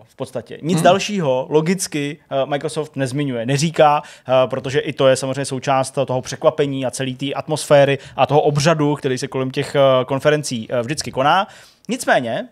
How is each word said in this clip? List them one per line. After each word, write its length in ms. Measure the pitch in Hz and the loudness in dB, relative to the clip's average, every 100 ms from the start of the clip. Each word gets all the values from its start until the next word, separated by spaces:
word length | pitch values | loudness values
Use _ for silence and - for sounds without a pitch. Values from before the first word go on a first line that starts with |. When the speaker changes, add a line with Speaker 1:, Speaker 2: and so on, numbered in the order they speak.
| 113 | -18
Speaker 1:
v 80 | - | -14
podstatě. 420 | 131 123 - 113 | -10 -10 -12 -8
Nic 140 | 147 175 | -2 2
Speaker 2:
Hmm. 60 | |
Speaker 1:
dalšího 600 | 170 190 202 202 147 127 - | 4 4 0 -2 0 0 0
logicky, 680 | 151 160 190 - 151 143 156 _ | 0 2 -2 -4 -6 -6 -8 _
eh, 140 | 135 135 | -4 -2
Microsoft 500 | 147 151 156 147 139 | -4 -4 -6 -8 -4
nezmiňuje, 500 | 135 135 143 120 113 | -4 -2 -4 -4 -2
neříká, 560 | 139 165 160 151 147 | 0 0 4 4 4
eh, 280 | - - - 127 127 | -2 -12 0 2 2
protože 320 | 135 127 143 | -2 -4 -4
i 140 | 156 | -4
to 140 | 123 135 | 2 2
je 80 | 127 | 2
samozřejmě 300 | 135 131 135 | 0 -6 -6
součást 460 | 131 143 131 135 | -6 -2 0 0
toho 300 | - 131 127 | -4 -2 -4
překvapení 640 | - 131 156 151 143 135 127 | -6 -2 0 2 0 -2 -4
a 60 | |
celý 240 | - 135 127 | -4 -6 -6
té 180 | 139 | -8
atmosféry 640 | 139 - 151 - 147 139 135 - - | -8 -6 -6 4 6 6 2 -4 -2
a 100 | 131 | 2
toho 160 | 147 | 4
obřadu, 540 | 147 143 147 156 147 147 | 2 2 2 2 0 0
který 220 | 135 127 | -2 -4
se 100 | 135 | -4
kolem 240 | 135 131 | -4 -4
těch, 240 | 143 135 147 | -4 -2 4
eh, 300 | 135 127 123 | 4 4 2
konferencí, 640 | 135 151 151 143 120 110 | -4 -2 -2 -2 -8 -4
eh, 120 | 123 | -4
vždycky 300 | 117 151 123 | -4 -6 -6
koná. 360 | 113 139 180 208 - - _ - | -2 2 2 0 -8 -20 _ -10
Nicméně 560 | 262 - 185 117 139 247 | -6 0 0 0 -6 -8